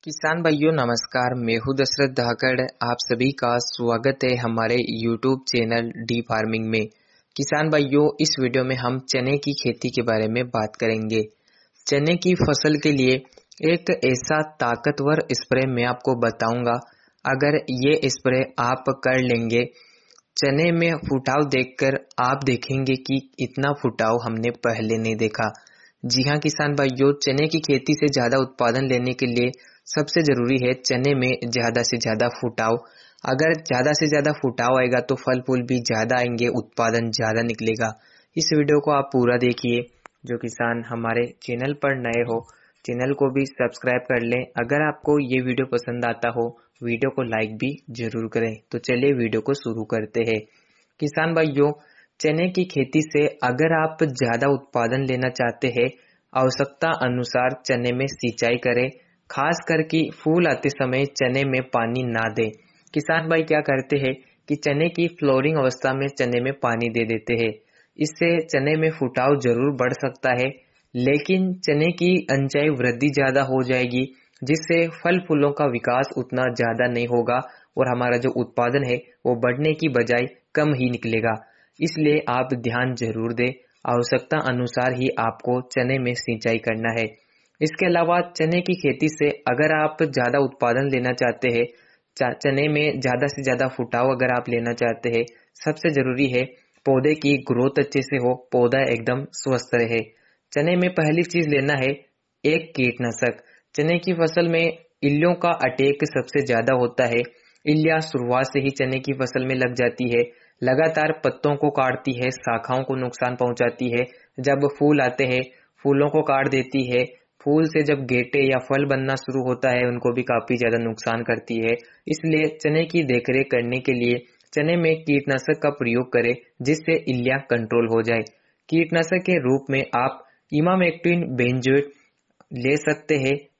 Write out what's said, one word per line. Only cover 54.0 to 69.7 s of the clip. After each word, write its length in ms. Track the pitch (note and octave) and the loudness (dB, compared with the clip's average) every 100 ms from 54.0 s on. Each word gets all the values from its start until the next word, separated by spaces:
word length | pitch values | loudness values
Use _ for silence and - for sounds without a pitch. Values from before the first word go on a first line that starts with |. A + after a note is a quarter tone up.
ज़्यादा 440 | D#3+ B2+ A#2+ A#2 C#3 | -2 0 -2 2 2
उत्पादन 520 | C3+ - B2 A#2 C3 C3+ | 0 -2 -2 0 0 -2
लेना 240 | B2+ B2+ | -2 -2
चाहते 360 | - A#2+ A2+ C3 | 0 -2 0 -2
हैं, 180 | A#2 B2+ - _ _ _ | 0 0 -2 _ _ _
आवश्यकता 580 | C3 C3 B2+ C#3 - E3 - | 0 2 2 -4 -2 -2 0
अनुसार 580 | B2+ B2 A#2+ B2+ B2+ C3+ - | 0 -2 -2 0 0 -2 -2
चने 260 | B2+ B2 | -2 0
में 140 | B2 C#3 | -2 -4
सिंचाई 480 | - B2 - A#2 B2 | -4 -6 -2 0 0
करें, 280 | B2 A#2+ C3 - _ _ _ | 0 0 0 -6 _ _ _
खास 300 | - D3 E3+ - | -2 -2 -2 -2
कर 140 | D#3+ | -2
कि 160 | D#3+ D#3+ D3 | 0 -2 -2
फूल 340 | - D#3+ E3 E3+ | -4 0 2 2
आते 220 | B2+ C#3+ | 0 -2
समय 360 | - C3 B2+ C#3 | -2 -2 0 -2
चने 300 | - B2+ C3 C#3 | 0 0 0 0
में 160 | C3 B2+ | -2 -2
पानी 340 | B2 A2+ B2 B2+ | -2 0 -2 -2
ना 160 | A2+ A2+ | -2 -2
दें। 160 | A2+ A2 - _ _ _ | -2 -4 -4 _ _ _
किसान 340 | D3+ D3 E3 D#3+ | -4 0 -2 2
भाई 120 | E3 | 0
क्या 180 | D#3+ D3+ | 2 0
करते 360 | D3+ C3+ C3 C#3+ | 2 -2 0 0
हैं 160 | C3 C#3 _ _ - | 0 -4 _ _ -6
कि 60 | D3 | -2
चने 300 | D3+ C#3+ E3+ | 0 0 0
की 180 | E3+ E3+ E3+ | 0 -2 0
flooring 380 | C#3+ C3 C#3+ D#3+ | 2 4 2 2
अवस्था 360 | C3 B2 C3+ | 0 0 -2
में 120 | C3+ C#3 | -2 -4
चने 300 | - B2 A#2+ | -2 0 0
में 100 | B2+ C3+ | -2 -2
पानी 300 | B2 A2+ A#2 | -2 0 0
दे 140 | A2+ A2 | 0 -2
देते 280 | A2 - A#2 | -2 -2 0
हैं, 160 | A2+ G#2+ _ _ _ - | 0 -4 _ _ _ -6
इससे 300 | D3+ - E3+ E3+ D#3+ | -6 0 0 0 0
चने 300 | C#3+ C#3 D#3 | -2 0 2
में 120 | D#3+ | 0
फुटाव 440 | D#3+ B2+ C3 C3 C#3+ | 0 -4 0 2 2
जरूर 340 | B2 A#2 C#3 | 2 2 0